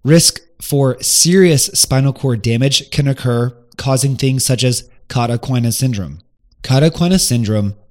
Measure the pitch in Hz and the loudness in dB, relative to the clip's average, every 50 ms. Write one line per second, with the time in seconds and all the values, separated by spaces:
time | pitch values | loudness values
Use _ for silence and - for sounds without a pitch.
0 | - 131 156 170 - - - - - _ _ - - - 147 139 139 131 127 - | 0 4 4 4 4 2 -2 -4 -10 _ _ -16 -8 -4 -2 0 0 0 -2 -2
1 | - - - - - 160 175 190 185 175 151 135 - - - - - - 135 131 | -4 -2 0 0 2 4 4 6 6 6 4 2 0 -2 -2 -2 -2 0 0 0
2 | 135 139 131 - - 135 120 107 101 117 117 117 131 139 135 - - - - - | 0 0 -2 -2 -2 -2 -2 -2 -2 -2 0 0 0 0 0 -2 -4 -4 -4 -2
3 | 143 139 135 - - 127 120 117 120 120 - - - _ _ - - 139 135 131 | 0 0 -2 -2 -2 -2 -2 0 -2 -4 -6 -10 -20 _ _ -8 -4 -2 -2 0
4 | - 139 131 - - 135 131 131 - - 131 117 127 123 123 - - - - _ | 0 -2 -2 -2 -2 -2 0 0 -2 -2 -2 0 0 0 -2 -2 -6 -12 -20 _
5 | _ - - 127 120 117 120 117 - - 131 123 117 117 113 - 135 131 120 101 | _ -8 -4 -4 -2 -2 -2 -4 -4 -4 -2 -2 0 -2 -2 -2 -2 -2 -2 -4
6 | 92 71 73 80 - _ _ _ _ _ _ - - - 131 135 147 165 160 - | -6 -10 -12 -16 -20 _ _ _ _ _ _ -12 -4 0 2 4 4 2 2 0
7 | 170 175 190 185 - - 123 120 113 104 110 107 104 101 98 - - - | 0 2 2 2 0 0 -2 -2 0 0 0 0 -2 -2 -4 -8 -14 -10